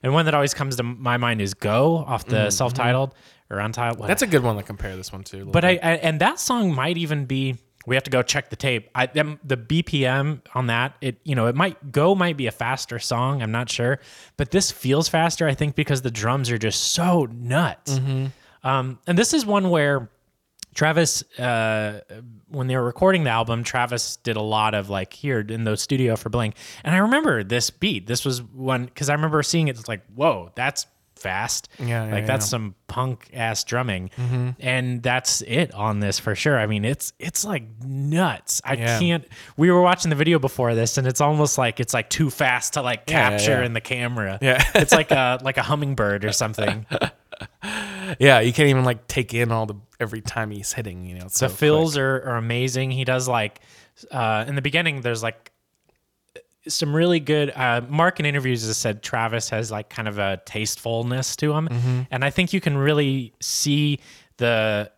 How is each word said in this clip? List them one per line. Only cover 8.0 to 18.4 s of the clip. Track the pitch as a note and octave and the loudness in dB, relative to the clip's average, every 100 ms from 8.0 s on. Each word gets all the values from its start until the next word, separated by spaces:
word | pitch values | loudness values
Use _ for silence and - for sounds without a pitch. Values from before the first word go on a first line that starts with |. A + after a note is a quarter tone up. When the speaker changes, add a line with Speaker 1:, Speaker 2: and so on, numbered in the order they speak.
Speaker 1:
to | C3 | 2
go | B2+ | 0
check | A#2+ D3 - | 2 -2 -4
the | - | -4
tape. | C#3 A#2+ - B2+ | -2 -2 -4 -2
I, | B2+ | 0
them, | D3 D3+ D3 | 0 -2 -4
the | C3+ B2+ | -4 -6
B | A2+ D#3+ | 0 -2
P | - D3 B2+ | 0 0 2
M | C3+ C#3+ D3 - B2+ | 2 0 -4 -6 -4
on | B2 | 0
that, | A#2 C3 - | 0 0 -4
it, | C3+ A#2+ D#3 | -8 -8 -4
you | C3 | 0
know, | A#2 | 2
it | C3 | 2
might, | F#3 - C#3+ | 0 -2 -4
Go | C#3+ D#3+ G3 | 2 2 4
might | F3 D3 | 0 0
be | A#2+ | -4
a | |
faster | - A#2 C3 - A#2 | -2 -4 -4 -6 -8
song. | - A#2+ B2+ C#3+ | -4 0 0 -2
I'm | A2+ | -2
not | A#2 B2 | -2 -4
sure, | - A#2+ C3+ - - - - | -2 0 -2 -6 -20 -20 -8
but | - | 0
this | F#3+ F#3+ | 0 0
feels | - B2+ C#3 D#3+ | -2 0 2 2
faster, | D#3+ E3 - D#3+ | 2 2 2 0
I | C3+ | 0
think, | D3 C#3 | 0 0
because | D3 C3+ | 0 0
the | B2+ | -2
drums | A2+ A2 C3+ A#2+ | -2 0 0 0
are | A#2 | 0
just | A2 - - | 0 -2 -2
so | - F3 F3 B2 | 0 2 2 0
nuts. | A#2 A#2+ C#3 D#3 - - C3+ | -4 -2 0 0 -2 -4 -2
Speaker 2:
Mm-hmm. | C3+ C3 C3+ - | 0 -2 -4 -8